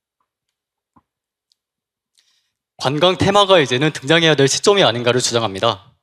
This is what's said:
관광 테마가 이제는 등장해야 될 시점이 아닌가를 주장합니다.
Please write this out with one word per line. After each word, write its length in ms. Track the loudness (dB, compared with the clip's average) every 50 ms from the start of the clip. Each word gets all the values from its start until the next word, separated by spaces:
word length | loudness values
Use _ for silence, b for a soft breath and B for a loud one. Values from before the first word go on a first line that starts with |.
| _ _ _ _ _ _ _ _ _ _ _ _ _ _ _ _ _ _ _ _ _ _ _ _ _ _ _ _ _ _ _ _ _ _ _ _ _ _ _ _ _ _ _ _ _ _ _ _ _ _ _ _ _ _ _
관광 420 | -8 -6 -6 -2 0 0 0 0
테마가 440 | 0 0 2 2 2 4 4 4 2
이제는 320 | 2 2 -2 -2 -2 -4 -4
등장해야 420 | -4 -2 0 0 2 2 2 2
될 140 | 2 2 0
시점이 340 | 0 0 0 0 2 2 2
아닌가를 380 | 0 0 -2 -2 -2 -2 0
주장합니다. 760 | -2 -2 -2 -4 -4 -6 -6 -4 -4 -4 -4 -6 _ _ _ _